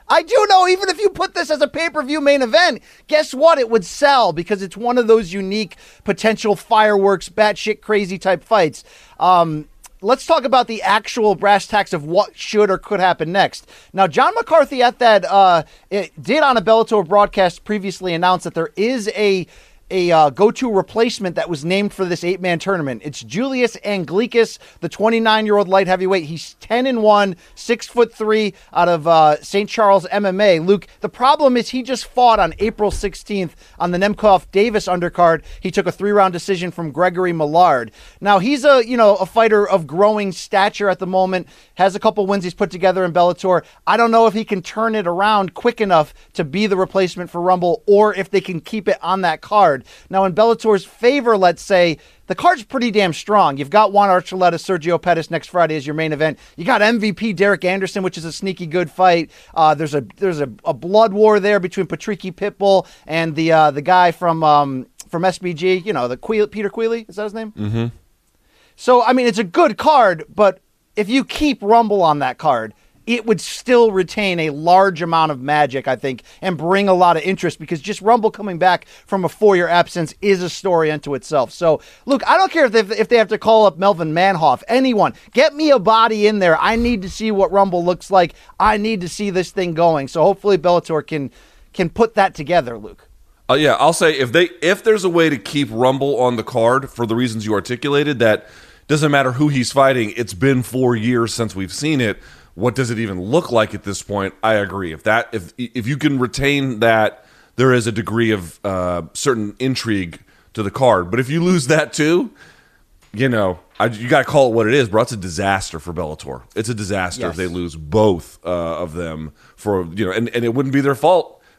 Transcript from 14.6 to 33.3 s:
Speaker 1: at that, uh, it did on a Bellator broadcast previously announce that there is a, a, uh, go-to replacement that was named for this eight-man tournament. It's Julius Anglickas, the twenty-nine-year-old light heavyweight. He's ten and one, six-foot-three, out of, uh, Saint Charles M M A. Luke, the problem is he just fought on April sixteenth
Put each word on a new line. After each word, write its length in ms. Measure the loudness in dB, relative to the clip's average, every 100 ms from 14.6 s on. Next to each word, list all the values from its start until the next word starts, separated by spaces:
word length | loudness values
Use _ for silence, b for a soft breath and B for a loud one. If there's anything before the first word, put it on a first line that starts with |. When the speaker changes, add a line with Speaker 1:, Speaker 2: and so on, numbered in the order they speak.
| 2 2
Speaker 1:
at 160 | 0 2
that, 280 | 4 4 4
uh, 360 | 4 6 4 0 b b
it 280 | -6 -6 -10
did 220 | -2 2
on 160 | 2 2
a 40 |
Bellator 440 | 4 2 2 0 2
broadcast 560 | 2 2 2 0 0
previously 520 | -8 -6 -6 -8 -6 -2
announce 300 | 0 0 -4
that 100 | -6
there 160 | -6 -2
is 340 | -2 -2 -6
a, 360 | -2 0 -2 -4 b b b -8
a, 200 | -4 2
uh, 180 | 4 2
go-to 420 | 4 0 2 -2
replacement 640 | -2 -2 -2 -2 -2 -6 -4
that 140 | -6
was 160 | -6 -2
named 260 | -2 -2
for 140 | -4 -6
this 180 | -4
eight-man 360 | -4 -4 -2 -4
tournament. 420 | -2 -4 -4 -8
It's 200 | -12 -14
Julius 520 | -10 -6 -4 -2 -2 -4
Anglickas, 840 | -6 -6 -4 -4 -2 0 0 -2 b b
the 60 | -12
twenty-nine-year-old 800 | -2 0 0 0 0 2 0 2
light 200 | 2 2
heavyweight. 380 | 0 0 -2 -4
He's 280 | -12 -14 -18
ten 260 | -6 -2 -2
and 160 | 0
one, 340 | 2 4 2 -4 b b
six-foot-three, 1000 | -6 -6 -4 0 0 0 -2 0 -2 b b
out 160 | 0 0
of, 200 | 2 4
uh, 340 | 4 6 2
Saint 260 | -2 -4 -4
Charles 380 | 0 4 2 2
M 160 | -4 -2
M 120 | 0
A. 200 | 2 2
Luke, 260 | 2 0 -2 b
the 100 | -12
problem 480 | -2 2 4 2 2
is 120 | -4
he 120 | -8
just 240 | -6 -8 -6
fought 340 | 2 4 4
on 140 | 2 -2
April 320 | -6 -2 -4
sixteenth 640 | -4 -8 -10 -8